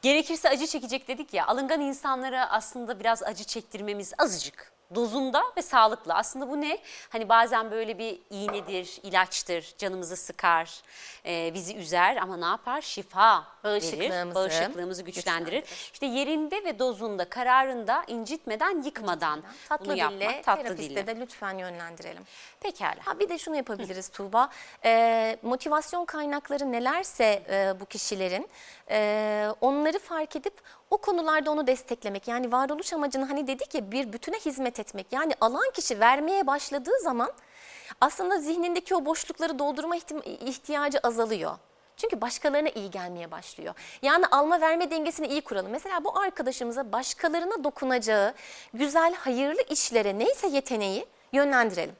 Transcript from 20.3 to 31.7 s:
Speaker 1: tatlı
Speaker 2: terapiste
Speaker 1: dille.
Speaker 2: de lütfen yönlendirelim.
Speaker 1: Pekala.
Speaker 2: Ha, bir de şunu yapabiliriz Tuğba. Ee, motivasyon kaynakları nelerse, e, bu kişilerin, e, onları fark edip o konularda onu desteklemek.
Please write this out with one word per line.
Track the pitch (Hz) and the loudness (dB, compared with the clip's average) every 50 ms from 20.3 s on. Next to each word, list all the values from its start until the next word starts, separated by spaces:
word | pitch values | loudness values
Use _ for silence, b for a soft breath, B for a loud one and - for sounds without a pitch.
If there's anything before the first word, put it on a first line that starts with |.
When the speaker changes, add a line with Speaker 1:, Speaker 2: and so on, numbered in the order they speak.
| 240 285 - | 0 0 4
Speaker 1:
tatlı | - 208 311 277 | 4 4 4 2
Speaker 2:
terapiste | 233 196 160 160 147 139 | -4 -4 -4 -6 -4 -4
Speaker 1:
dille. | 202 196 | -4 -4
Speaker 2:
de | 208 226 226 | -4 -4 -6
lütfen | 254 247 - - - 196 190 190 | -8 -12 -12 -8 -8 -6 -6 -6
yönlendirelim. | 185 180 175 170 170 165 170 165 180 175 175 175 185 B B B B B B B | -8 -8 -10 -10 -12 -12 -12 -14 -14 -14 -14 -14 -16 B B B B B B B
Speaker 1:
Pekala. | - 415 359 - 202 - - - - | -8 -8 -6 -2 -2 -4 -4 -4 -6
Speaker 2:
Ha, | - - 339 | -6 -2 -2
bir | 403 381 | 0 -2
de | 349 320 | -2 -6
şunu | - - 311 | -4 -4 -4
yapabiliriz | 294 254 - 220 196 233 190 185 185 190 - | -4 -4 -4 -6 -8 -6 -8 -8 -8 -10 -10
Tuğba. | - - 196 196 196 226 254 277 B B B B B B - | -10 -10 -10 0 2 2 2 2 B B B B B B 4
Ee, | 233 226 226 233 233 226 226 220 220 226 233 - | 4 6 6 6 6 4 4 2 0 -2 -4 -4
motivasyon | 226 247 262 - 320 294 302 302 - - 349 349 | -4 -4 -2 -2 0 0 0 0 -2 -4 -4 -4
kaynakları | 339 - 311 302 294 285 285 277 - 285 285 285 277 247 | -4 -4 -4 -4 -2 -4 -4 -4 -4 -4 -2 -2 -2 -2
nelerse, | 233 240 254 294 339 381 - - - 240 220 208 202 - - | 0 0 0 0 0 -2 -2 0 2 4 4 4 2 0 -2
e, | - 196 196 196 190 185 | 0 2 2 2 0 -2
bu | 196 | -6
kişilerin, | - - 208 - - 214 190 190 185 180 196 311 427 B B B B B B B - | -12 -10 -8 -6 -4 -2 -2 -2 -2 -2 -4 -6 -6 B B B B B B B -2
e, | - 214 214 208 208 214 214 214 214 208 208 214 214 - | 0 2 2 2 2 0 0 0 0 0 0 -2 -2 2
onları | - 254 277 285 294 311 320 392 | 2 2 2 4 2 2 0 0
fark | - - 349 320 311 311 - | -4 -4 -4 -4 -4 -4 -6
edip | 311 262 403 - - B B B B B _ | -6 -6 -6 -8 -8 B B B B B _
o | - | 0
konularda | 415 - - 403 349 330 311 311 311 294 311 | 0 2 2 2 2 2 4 2 2 4 2
onu | 302 302 311 | 0 2 4
desteklemek. | 247 | 2